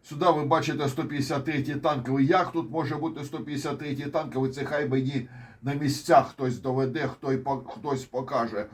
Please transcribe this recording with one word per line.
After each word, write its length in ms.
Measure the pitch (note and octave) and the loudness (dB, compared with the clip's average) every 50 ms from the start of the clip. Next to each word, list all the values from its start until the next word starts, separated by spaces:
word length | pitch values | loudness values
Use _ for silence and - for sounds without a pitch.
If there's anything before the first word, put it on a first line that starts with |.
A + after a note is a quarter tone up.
Сюди 240 | - - D3 C#3+ F#3 F3 | -16 -10 -2 2 4 4
ви 140 | D#3+ D3 C#3 | 4 4 4
бачите 440 | C3+ E3 D#3 - D#3 C#3+ C3+ D3 C3 | 4 2 2 2 0 -2 0 -2 -2
сто 160 | - - D3+ | -2 -2 -4
п'ятдесят 400 | - D3 C#3+ B2+ - D#3 C3+ C3 | -4 -2 -2 -2 0 -2 -2 -2
третій 300 | D#3+ D#3 C#3 B2+ D3 D3 | -2 -2 -2 -2 -2 -2
танковий. 520 | D3 - D#3 D3 B2+ B2 C3 C3+ C#3 C3+ | 0 0 0 0 0 0 0 2 4 6
Як 260 | C#3+ F3+ F#3 F3 - | 6 6 4 4 2
тут 180 | - E3 D#3+ - | 0 -4 -4 -2
може 260 | D3+ D#3+ D3 C3 D#3 | -2 -2 0 0 -2
бути 280 | D3 D#3 D#3+ D#3+ D3 C3+ | -2 -4 -4 -4 -6 -10
сто 140 | - - D#3 | -8 -8 -8
п'ятдесят 400 | - D3 D3 B2+ - D3+ C3 - | -8 -6 -6 -4 -4 -4 -4 -4
третій 280 | D3+ D3 C3 - - | -4 -6 -6 -6 -4
танковий? 440 | C#3 - D#3+ D#3 - - C3 C3+ C3 | -2 -2 -2 -2 -2 -2 -2 -2 -2
Це 140 | C3 C#3 B2+ | -2 -4 -4
хай 240 | - D3 D3 C#3 B2 | -2 0 0 0 2
мені 400 | C3 C3+ C3 C3+ C#3+ B2+ B2 - - - - - - - | 2 0 0 0 -2 -4 -6 -6 -14 -18 -20 -20 -14 -8
на 120 | - C3 C#3+ | -4 -4 -2
місцях 540 | C#3+ D3+ C3+ - - - - E3 - - - | 0 0 0 -2 0 4 8 8 8 8 6
хтось 300 | - - C3+ B2+ A#2+ - | -2 -4 -2 -2 -2 -2
доведе, 500 | - C3 B2+ C3 C3+ B2+ A#2 - C#3 C3 | -2 -2 0 0 0 0 0 -2 -2 -4
хто 240 | - - - C#3 | -4 -4 -2 0
й 40 | C3 | 0
по-, 200 | B2 - C#3 C3+ | 0 0 -2 -2
хтось 480 | B2 - - - - - D3 C3+ C3 - | -2 -4 -10 -12 -8 -4 -4 -4 -4 -4
покаже. 640 | - - B2+ B2 - C#3+ B2+ A#2 A2 G#2+ G2+ G#2 - | -6 -6 -6 -4 -2 0 0 0 0 -2 -4 -6 -6